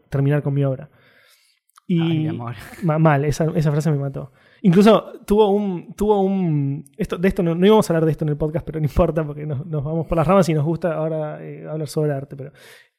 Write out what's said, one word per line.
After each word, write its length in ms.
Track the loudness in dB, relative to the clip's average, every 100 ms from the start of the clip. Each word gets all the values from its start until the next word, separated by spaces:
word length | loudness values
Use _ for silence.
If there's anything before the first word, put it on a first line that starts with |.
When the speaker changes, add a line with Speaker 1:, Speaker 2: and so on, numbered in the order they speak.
| _
Speaker 1:
terminar 340 | -2 0 0
con 100 | 0
mi 100 | -2
obra". 260 | -2 -4 -10 _ _ _ _ _ _ _ _ _ -2
Y 120 | 0
Speaker 2:
Ay, 180 | 0 0
mi 80 | -2
amor. 260 | -6 -10 -12 -16 -4
Speaker 1:
ma-, 160 | -2 4
mal, 260 | 4 4 0
esa, 200 | 0 -2 0
esa 160 | 0
frase 180 | 0 0
me 80 | -2
mató. 340 | -4 -8 -14 _ _ _
Incluso 520 | 4 6 8 6 2 -12 0
tuvo 240 | 2 4
un, 440 | 2 0 -6 -10 -2
tuvo 260 | 0 2
un, 640 | 2 0 0 0 -2 -4 -10 -8
esto, 200 | -6 -2
de 100 | 0
esto 160 | 0
no, 120 | -2 2
no 100 | 4
íbamos 240 | 4 4
a 40 |
hablar 120 | 0 0
de 60 |
esto 140 | 0 -2
en 40 |
el 80 | -2
podcast, 280 | -4 -4 -6
pero 140 | -4
no 60 | -2
importa 400 | 0 0 0 -6
porque 200 | -8 -8
nos, 200 | -8 -6
nos 180 | -6
vamos 220 | -4 -6 -2
por 100 | 0
las 100 | 4
ramas 200 | 4 4
y 40 |
nos 120 | 0 -2
gusta 280 | -2 -4 -4
ahora, 480 | -4 -4 -6 -10 -14
eh, 200 | -14 -10
hablar 180 | -8 -6
sobre 240 | -2 -2
arte, 220 | -4 -8 -14
pero 160 | -16 -18 -20 -20 _